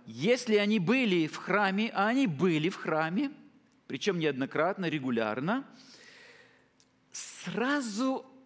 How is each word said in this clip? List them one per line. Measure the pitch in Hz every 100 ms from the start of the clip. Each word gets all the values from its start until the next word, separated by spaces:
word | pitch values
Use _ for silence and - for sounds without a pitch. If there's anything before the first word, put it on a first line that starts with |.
| -
если | 117 170 247 220 208
они | 208 220
были | 165 262 240 180 156
в | -
храме, | - 190 196 190 220
а | 190 208
они | 262 262
были | 135 185 156 156
в | -
храме, | - 156 160 190 277 - - _ _ _ -
причем | 131 208 180
неоднократно, | 151 131 135 143 170 202 170
регулярно, | 156 131 113 110 110 156 254 277 - - - - - - - - _ _ _ _ _ _
сразу | - - - 180 208 247 294 240 202 262 262 - -